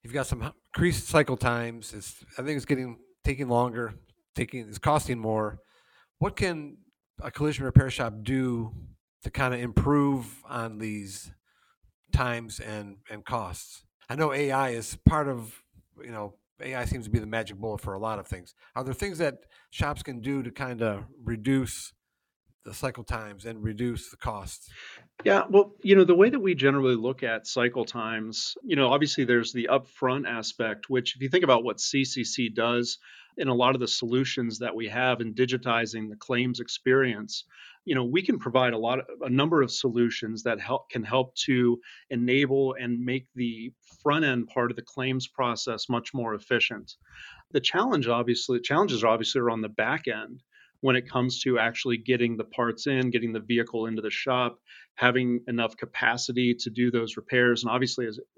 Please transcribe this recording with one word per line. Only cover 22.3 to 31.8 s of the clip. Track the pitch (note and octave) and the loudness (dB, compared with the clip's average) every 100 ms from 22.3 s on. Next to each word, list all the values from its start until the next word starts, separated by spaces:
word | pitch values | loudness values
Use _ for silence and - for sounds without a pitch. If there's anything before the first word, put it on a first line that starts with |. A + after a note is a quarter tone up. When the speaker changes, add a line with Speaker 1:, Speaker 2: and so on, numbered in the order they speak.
| _ _ _ | _ _ _
Speaker 1:
the | - | -18
cycle | - C3+ B2 | -8 -8 -8
times | A2+ A#2 G#2+ G2 | -8 -8 -8 -14
and | A2 A2 | -14 -8
reduce | A2 G#2+ B2 A#2 - | -6 -4 -4 -4 -10
the | - | -10
costs? | B2 G#2 G2 - - - - - - - | -8 -6 -10 -14 -20 -20 -20 -20 -20 -2
Speaker 2:
Yeah, | - G3 - | 2 4 6
well, | G3 G3 - | 6 4 2
you | F#3+ G3 | 8 8
know, | |
the | F3 | 10
way | F3 A3 | 8 6
that | C4+ | 4
we | G3 | 0
generally | E3 C#3 C#3 C3 A#2+ | 2 2 4 4 2
look | A#2+ C3 | 0 -4
at | A#2+ A2+ - | -4 -4 -4
cycle | B2+ A#2+ B2 | 0 0 0
times, | A2+ A#2+ A2 A2 A2 G#2+ - - | -4 -6 -6 -6 -6 -8 -8 -8
you | C4+ D3 | -2 4
know, | B2+ | 4
obviously | C#3+ D3 - | 4 2 2
there's | B2 A#2+ A2+ | 4 4 2
the | B2+ A#2 | -2 2
upfront | C3+ - - C3 C3+ B2+ | 2 0 -4 -2 0 -2
aspect, | A#2 G#2+ - A2+ G#2 - | -6 -6 -4 -4 -4 -2
which | C3 B2 B2+ | -2 -2 -4
if | |
you | C3+ | 0
think | F3+ | 4
about | D#3+ A#2+ | 6 6
what | A#2+ G#2 | 4 -4